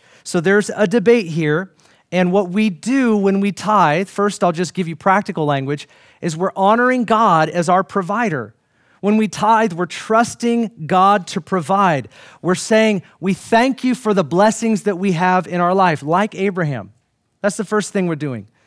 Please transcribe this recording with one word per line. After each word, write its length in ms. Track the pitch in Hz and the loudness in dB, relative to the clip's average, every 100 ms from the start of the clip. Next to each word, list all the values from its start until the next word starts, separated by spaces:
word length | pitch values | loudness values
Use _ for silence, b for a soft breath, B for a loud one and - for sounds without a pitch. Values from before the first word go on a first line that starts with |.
| b b - | b b -6
So 160 | 180 | -2
there's 280 | 170 208 - | 2 2 0
a 140 | - 208 | -2 0
debate 420 | 233 208 240 170 | 2 4 2 2
here. 440 | 160 151 156 190 _ b b b | -2 0 -2 -4 _ b b b
And 220 | 175 180 | 0 2
what 160 | 196 185 | 0 0
we 200 | 196 214 | 0 -2
do 460 | 156 208 269 240 208 | -2 -2 0 2 2
when 240 | 196 196 | 2 0
we 140 | 202 | -2
tithe, 560 | - 190 208 156 156 196 | -4 0 2 4 2 -2
first 340 | - 202 - | -2 -4 0
I'll 80 | 180 | -2
just 220 | 165 170 | 0 -6
give 160 | - 165 | -6 -8
you 80 | 156 | -2
practical 480 | 196 190 202 175 147 | 0 0 0 -4 -2
language, 420 | 139 135 147 - b b b | -2 -4 -8 -10 b b b
is 160 | 165 156 | -8 -4
we're 160 | 190 | -4
honoring 520 | - 196 226 247 254 214 | 0 2 4 2 0 0
God 420 | 220 220 165 160 | 2 4 4 2
as 220 | 175 170 | 0 0
our 140 | 180 | 0
provider. 680 | 185 202 180 208 226 143 104 _ _ _ _ - | 0 -4 -4 -2 -2 -4 -8 _ _ _ _ -6
When 160 | 196 220 | 0 0
we 140 | 214 | 0
tithe, 420 | - 208 226 226 | 0 2 2 2
we're 140 | 170 170 | -2 -8
trusting 1000 | - - 220 233 - 240 233 226 - 151 | -8 0 2 2 -2 -2 -2 -4 -8 -2
God 420 | 185 196 208 170 | 2 4 2 -2
to 120 | 190 | -10
provide. 720 | - 190 156 196 190 143 104 B B B | -4 -4 0 2 2 0 -4 B B B
We're 140 | 165 180 | -2 -2
saying, 480 | - 220 220 196 b b | 2 2 2 0 b b
"We 120 | 185 | -4
thank 480 | 190 - 226 262 262 | -4 2 2 2 0
you 140 | 254 240 | -4 -2
for 180 | 214 | 0
the 120 | 196 143 | 0 0
blessings 580 | 175 220 - 226 202 | 2 2 2 -2 -2
that 140 | 208 175 | -2 -2
we 160 | 196 | -2
have 340 | 165 185 180 165 | 0 2 0 -2
in 140 | 175 | -2
our 120 | 175 | 0
life," 300 | 190 185 151 | 2 2 0
like 320 | 143 175 214 170 | -2 -2 -2 -2
Abraham. 560 | 202 185 151 120 101 _ _ _ _ - | -4 -2 -4 -4 -10 _ _ _ _ -6
That's 140 | 202 208 | -6 -4
the 80 | |
first 300 | 185 214 - | -4 -4 -2
thing 140 | 202 175 | -4 -2
we're 80 | 156 | -4
doing. 340 | 147 117 98 b | -6 -8 -12 b